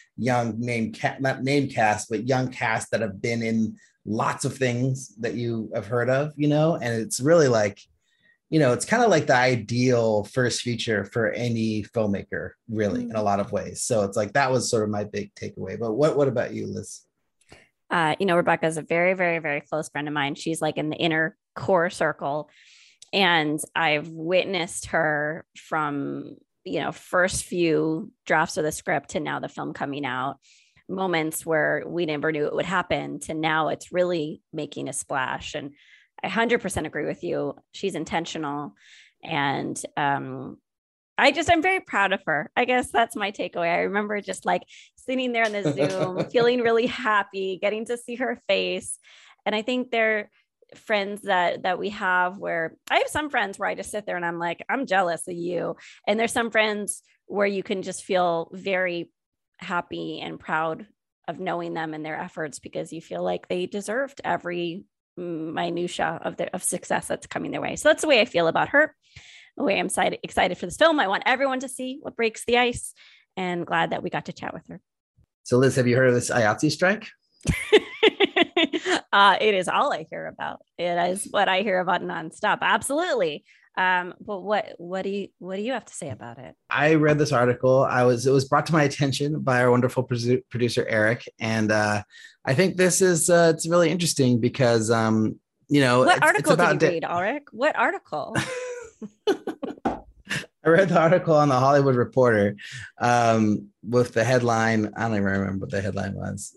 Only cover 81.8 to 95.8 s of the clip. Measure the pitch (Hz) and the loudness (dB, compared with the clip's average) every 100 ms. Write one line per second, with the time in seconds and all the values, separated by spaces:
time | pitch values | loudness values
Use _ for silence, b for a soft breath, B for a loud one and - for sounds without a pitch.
81.8 | 180 175 175 170 160 - 208 170 180 214 | 0 -2 -2 -8 -10 -4 -2 0 2 0
82.8 | 214 285 359 269 170 147 _ b b - | 0 -2 0 0 0 -2 _ b b -2
83.8 | 185 185 180 - 185 202 180 208 - - | 0 2 -2 -10 -12 -10 -2 -2 -2 -10
84.8 | 175 185 190 202 196 - 175 190 214 262 | -10 -6 -6 -6 -8 -12 -10 -8 -6 -6
85.8 | - - 160 131 117 117 117 - - - | -10 -12 -12 -12 -14 -16 -18 -18 -6 0
86.8 | 147 160 151 147 147 127 123 123 127 131 | 4 6 6 4 4 4 4 4 4 4
87.8 | 135 123 123 120 131 139 135 147 151 160 | 4 4 4 4 4 2 4 2 2 4
88.8 | 143 - 143 135 143 151 135 123 123 123 | 2 2 0 0 -2 -2 2 4 6 6
89.8 | 123 - 123 120 120 123 - 120 120 120 | 4 0 -2 -2 2 0 0 -2 -2 0
90.8 | - 110 107 120 - - 110 110 107 107 | 0 2 2 0 -6 -8 -2 0 2 2
91.8 | 107 104 101 B B B - 135 190 180 | 2 0 -4 B B B -2 2 2 4
92.8 | 185 170 190 170 - 170 170 160 165 175 | 2 4 4 4 4 6 6 4 2 4
93.8 | 165 175 170 - 127 123 117 - 123 117 | 4 2 0 2 4 4 2 2 4 4
94.8 | 110 117 110 110 110 - _ _ - 143 | 4 2 2 2 0 -2 _ _ 0 4